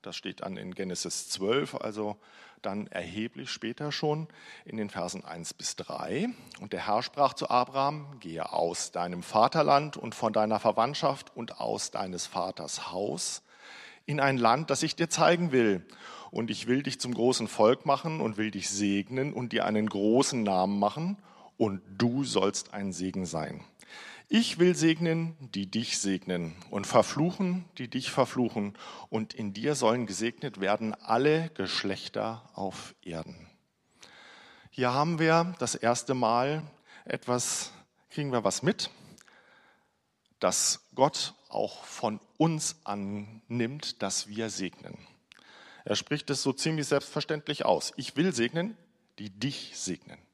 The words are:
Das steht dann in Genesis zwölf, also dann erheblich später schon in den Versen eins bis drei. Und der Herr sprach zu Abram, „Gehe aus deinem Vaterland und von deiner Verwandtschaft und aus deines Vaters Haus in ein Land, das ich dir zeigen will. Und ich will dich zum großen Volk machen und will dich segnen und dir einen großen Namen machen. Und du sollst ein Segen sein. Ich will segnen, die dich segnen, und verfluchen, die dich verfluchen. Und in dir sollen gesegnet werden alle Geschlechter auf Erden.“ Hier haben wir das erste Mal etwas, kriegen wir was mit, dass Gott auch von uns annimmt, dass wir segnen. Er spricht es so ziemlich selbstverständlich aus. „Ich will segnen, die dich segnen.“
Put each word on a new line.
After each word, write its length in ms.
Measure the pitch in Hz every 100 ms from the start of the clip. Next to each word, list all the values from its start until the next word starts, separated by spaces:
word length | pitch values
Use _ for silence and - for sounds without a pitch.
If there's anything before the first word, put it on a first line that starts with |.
Das 160 | 101 87
steht 240 | 98 95
dann 180 | 95 95
in 160 | 98
Genesis 560 | 92 95 87 87 - -
zwölf, 440 | - 95 131 147
also 440 | - 113 104 107 104 - - - -
dann 260 | 104 98 101
erheblich 640 | 92 87 95 113 - -
später 400 | - 110 120 147
schon 380 | 143 156 151 160 - - - -
in 100 | 110
den 140 | 104
Versen 340 | 95 87 90
eins 300 | - 85 85
bis 220 | - - -
drei. 520 | - 69 76 117 233 240 - -
Und 140 | 101
der 120 | 92 107
Herr 160 | 107
sprach 300 | - - 139
zu 160 | - -
Abram, 720 | 123 123 135 139 151 143 135
„Gehe 320 | 95 82 80
aus 400 | 80 85 85 -
deinem 300 | 87 87 90
Vaterland 760 | - 110 120 165 147 143 151 -
und 180 | 117
von 200 | - 113
deiner 260 | 107 107 107
Verwandtschaft 760 | 113 107 120 147 151 139 -
und 240 | - 117 -
aus 320 | 120 107 -
deines 360 | - 95 90 -
Vaters 640 | 92 90 - 76 - -
Haus 520 | 90 104 - - - _ - - - - -
in 160 | - 147
ein 160 | 139 135
Land, 320 | 113 127 160
das 140 | 135
ich 120 | 160
dir 140 | - 165
zeigen 440 | - 165 170 175
will. 340 | 131 113 92 - - - - -
Und 200 | - 113
ich 160 | 110 117
will 160 | 127
dich 180 | 147 -
zum 140 | 127
großen 340 | 117 120 127 110
Volk 380 | - 110 135 -
machen 340 | 139 165 156
und 160 | 123 104
will 140 | 110
dich 180 | 98 90
segnen 640 | 101 101 98 98 131 143
und 200 | - 123
dir 120 | 113
einen 240 | 92 107 107
großen 540 | 101 107 120 135 131
Namen 360 | 104 92 92 101
machen. 380 | 104 147 170 202 - - - _
Und 240 | 110 98 - 98
du 280 | 120 127
sollst 500 | 131 107 98 - -
ein 180 | 104 98
Segen 320 | 87 92 95
sein. 400 | 90 80 76 - - _ - - - - -
Ich 280 | 214 233 165
will 160 | 180
segnen, 640 | 160 160 156 170 165 165 160 127
die 160 | 98 95
dich 280 | 113 120 -
segnen, 580 | 98 92 - 90 82 80 -
und 160 | 101 -
verfluchen, 800 | - 208 - 170 180 185 185 175 -
die 120 | 123
dich 220 | 131 135
verfluchen. 680 | - 123 127 117 117 101 101 - - -
Und 240 | 110 107
in 180 | - 104
dir 220 | 101 127
sollen 320 | 143 117 120 110
gesegnet 540 | 95 113 - 107 101
werden 340 | 95 104 110
alle 560 | - - 113 143 156 165
Geschlechter 920 | - 120 - 98 95 - 104 107 113 -
auf 400 | - 95 - - -
Erden.“ 440 | 90 80 78 85 82 _ _ _ _ _ - - - - - - -
Hier 240 | - 123
haben 240 | 131 156 165
wir 360 | 160 165 175 180
das 160 | 123
erste 400 | - 113 120 -
Mal 480 | 131 120 120 135 156 156 - _ -
etwas, 680 | - - - 123 - - - - _ _ _
kriegen 240 | - 143
wir 120 | 123
was 180 | 98 -
mit, 280 | 151 - - - - - - - _ - _ _ _ _ _ _ _ _
dass 400 | 202 214 - - _
Gott 400 | - 143 - - - _
auch 340 | 110 104 -
von 340 | - - 110 107 _ _
uns 420 | 165 156 - -
annimmt, 1160 | - 104 98 104 104 113 _ 120 117 147 - -
dass 240 | 98 - 101
wir 220 | 104 113
segnen. 480 | - 92 - - - - _ _ - - - - -
Er 120 | - 107
spricht 340 | - 147 -
es 120 | 139
so 120 | 139
ziemlich 320 | 131 160 160 143
selbstverständlich 800 | 143 - - - 151 - 147 -
aus. 260 | 87 - -
„Ich 200 | - -
will 180 | 180
segnen, 420 | 131 117 165 190 220 _ _ _ -
die 100 | 104
dich 440 | 98 127 135 - -
segnen.“ 420 | - 85 - - _